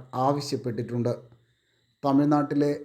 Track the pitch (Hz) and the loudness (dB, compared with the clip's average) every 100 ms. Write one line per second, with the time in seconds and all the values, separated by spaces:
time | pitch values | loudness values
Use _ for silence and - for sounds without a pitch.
0 | - 127 135 143 127 123 127 113 120 120 | -8 -2 0 0 -2 -6 -4 -6 -6 -2
1 | 120 - - _ _ _ _ _ _ _ | -2 -4 -10 _ _ _ _ _ _ _
2 | 143 139 147 147 143 143 143 143 | 2 4 4 2 2 0 0 -2